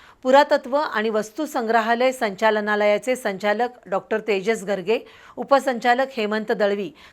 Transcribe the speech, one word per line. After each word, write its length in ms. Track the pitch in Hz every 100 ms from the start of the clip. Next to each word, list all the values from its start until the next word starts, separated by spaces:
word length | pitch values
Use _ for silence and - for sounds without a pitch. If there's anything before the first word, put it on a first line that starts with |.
| - _
पुरातत्व 520 | 254 277 294 294 277 285
आणि 340 | 311 220 220
वस्तू 360 | 214 208 - 302
संग्रहालय 680 | 277 220 226 220 233 254
संचालनालयाचे 1040 | 262 220 190 220 214 208 208 208 208 254 254
संचालक 540 | 208 190 208 208 247 - 185
डॉक्टर 340 | 185 - 220
तेजस 440 | 220 196 185 220
गर्गे, 360 | 190 190 175 233 - - - -
उपसंचालक 680 | 240 277 269 240 247 247 262 240
हेमंत 340 | 208 214 214
दळवी 400 | 202 208 202 175 - -